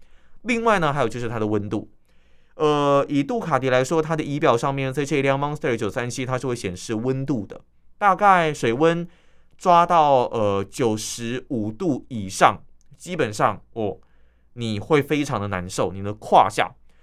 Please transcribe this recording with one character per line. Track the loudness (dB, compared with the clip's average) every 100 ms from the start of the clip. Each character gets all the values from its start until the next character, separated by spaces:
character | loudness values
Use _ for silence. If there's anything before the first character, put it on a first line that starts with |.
| -20 -20 -20 -10
另 | -4 0
外 | 2 2
呢， | 2
还 | 0
有 | -2
就 | -2
是 | -6
它 | -4
的 | -2
温 | -2 -2
度。 | -6 -6 -18 _ _ _ -20 _
呃， | -2 0 2 4 2 2
以 | -2
杜 | -2 -4
卡 | -2 -2
迪 | 0
来 | 0
说， | 0 0
它 | -2
的 | -4
仪 | -4 0
表 | 2 2
上 | 0
面， | -4 -4
在 | -4
这 | -2 0
一 |
辆 | 0 0
Monster | -2 -4 -4 -2
九 | -4
三 | -4 -6
七， | -6
它 | -6 -4
是 | -4
会 |
显 | -6 -6 -8
示 | -6
温 | -4 -2 -4 -4
度 | -4
的， | -6 -14 -20 _ -18 -2
大 | 0
概 | 4 6 6 4
水 | 0 -2
温 | 2 2 2 -4 _ _ -20 _ -4
抓 | 4 6
到， | 6 4 6 4 2
呃， | 0 0 0
九 | -2 0 0 0
十 | -6 -8 -8 -8 -6
五 | -4 -4
度 | -4 -2 -2 -4
以 | -10 -6
上， | 2 4 2 -10 -20 -20 -20
基 | -8 -4
本 | -2
上， | 0 0 0 -10
哦， | -6 -6 -6 _ _ -20 _ _
你 | -8 -6 -4
会 | 2 2
非 | 2 -2
常 | -2 -4
的 | -4
难 | -6 -6
受， | -4 -4
你 | -4
的 | -8
胯 | -8 4 6 6
下。 | 2 -4 -4 -20 _